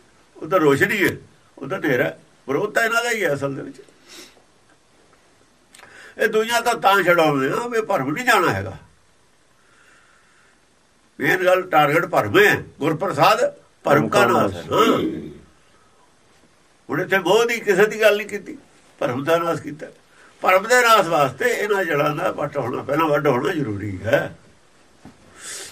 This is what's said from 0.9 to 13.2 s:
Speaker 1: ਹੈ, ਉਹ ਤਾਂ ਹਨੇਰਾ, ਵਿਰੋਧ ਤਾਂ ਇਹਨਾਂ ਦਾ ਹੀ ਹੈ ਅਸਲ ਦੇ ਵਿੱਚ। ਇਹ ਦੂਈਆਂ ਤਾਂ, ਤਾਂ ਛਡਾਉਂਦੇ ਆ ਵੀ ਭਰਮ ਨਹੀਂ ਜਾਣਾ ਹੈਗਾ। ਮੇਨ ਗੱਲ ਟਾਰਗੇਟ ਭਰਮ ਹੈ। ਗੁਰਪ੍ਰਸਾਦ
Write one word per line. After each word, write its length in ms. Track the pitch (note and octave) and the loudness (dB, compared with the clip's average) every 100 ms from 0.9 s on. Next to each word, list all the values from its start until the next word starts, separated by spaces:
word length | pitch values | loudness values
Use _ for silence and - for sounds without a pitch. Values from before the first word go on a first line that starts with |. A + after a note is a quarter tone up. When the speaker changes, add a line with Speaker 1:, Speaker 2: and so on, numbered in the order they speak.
| G#3+ | 2
Speaker 1:
ਹੈ, 140 | C#3+ - - _ _ - | 0 -2 -14 _ _ -16
ਉਹ 100 | - | -10
ਤਾਂ 100 | F#3+ | -6
ਹਨੇਰਾ, 320 | D#3 B2 E3 - _ _ - | -2 -2 -2 -6 _ _ -6
ਵਿਰੋਧ 260 | C#3+ G#3 | -4 -2
ਤਾਂ 100 | A3+ | -2
ਇਹਨਾਂ 200 | A3+ A#3+ | 0 -2
ਦਾ 60 | A#3+ | -2
ਹੀ 140 | A3+ | -2
ਹੈ 100 | F3 | -2
ਅਸਲ 220 | C#3 C#3 C#3 | -4 -6 -8
ਦੇ 60 | |
ਵਿੱਚ। 200 | C#3+ - - _ _ - - _ _ _ _ _ _ _ _ _ _ _ _ _ _ - - - - - | -14 -18 -20 _ _ -20 -20 _ _ _ _ _ _ _ _ _ _ _ _ _ _ -20 -20 -20 -20 -4
ਇਹ 100 | A3 | 0
ਦੂਈਆਂ 340 | G#3+ A3 A#3 | 0 0 0
ਤਾਂ, 120 | A#3 A3+ | 0 2
ਤਾਂ 280 | G3+ G3 | 4 4
ਛਡਾਉਂਦੇ 480 | F3+ E3+ D#3 C#3 C3 | 4 4 4 2 -2
ਆ 160 | - A#3+ | -4 -4
ਵੀ 140 | A3+ | -4
ਭਰਮ 300 | G#3+ G3 C3 | -2 -2 -2
ਨਹੀਂ 140 | A#3 B3 | -2 2
ਜਾਣਾ 280 | G#3+ D#3 | 2 2
ਹੈਗਾ। 240 | G2 G2+ - - _ _ _ _ _ _ _ _ _ _ _ _ _ _ _ _ _ _ _ _ _ _ - | -2 -6 -12 -20 _ _ _ _ _ _ _ _ _ _ _ _ _ _ _ _ _ _ _ _ _ _ -4
ਮੇਨ 260 | D3 F#3 F3+ | -2 2 2
ਗੱਲ 160 | F#3 | 2
ਟਾਰਗੇਟ 440 | F3+ D3+ D3 D#3+ F3 | 2 2 4 2 0
ਭਰਮ 320 | D3+ G#2+ D#3 | 0 2 4
ਹੈ। 160 | G3+ G#2+ - - | 4 2 -4 -6
ਗੁਰਪ੍ਰਸਾਦ 640 | C#3+ D#3 F#3+ C#3+ | -4 -2 -4 2